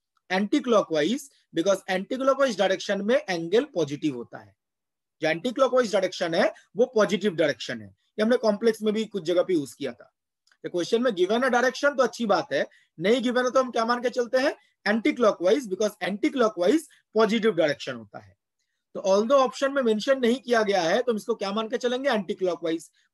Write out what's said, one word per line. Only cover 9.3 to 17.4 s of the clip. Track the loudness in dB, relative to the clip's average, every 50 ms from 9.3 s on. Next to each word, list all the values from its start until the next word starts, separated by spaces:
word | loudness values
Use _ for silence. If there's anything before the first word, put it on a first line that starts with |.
| 0 2 2
पे | 2 0
यूज़ | -2 -2 -4 -8
किया | -10 -10 -10 -10
था। | -12 -20 _ _ _ _ _ _ _ _ _ _ _ -10
तो | -6
question | -4 -4 -2 0 0 0 0
में | 0 0
गिवन | 2 0 2 2 0 2
है | 2
डायरेक्शन | 2 2 2 0 0 0 0 0 2
तो | 2 0
अच्छी | 0 -2 -2 0
बात | 0 0 0 0 -2 -2
है, | -2 -4 -4 _ _ _ _ _ -2
नहीं | 0 2 2 2
given | 0 0 0 0 0
है | 2
तो | 2 0 0
हम | 0
क्या | 0 -2 0
मान | 0 0 -2
के | -2 -4
चलते | -2 -4 -4 -2 0
हैं, | 0 0 0 -2 -4 _ _ _ _ -2
एंटी | -2 0 0 0 0 0
क्लॉकवाइज, | 2 2 2 2 2 2 2 2 2 0 -4
because | -4 -2 -2 -4 -4 -4
एंटी | -6 -6 -4 -2 -2 -2
क्लॉकवाइज | 2 2 0 2 2 2 2 2 2 2 0 -4 _ _ _ _ 0
positive | 2 2 2 2 2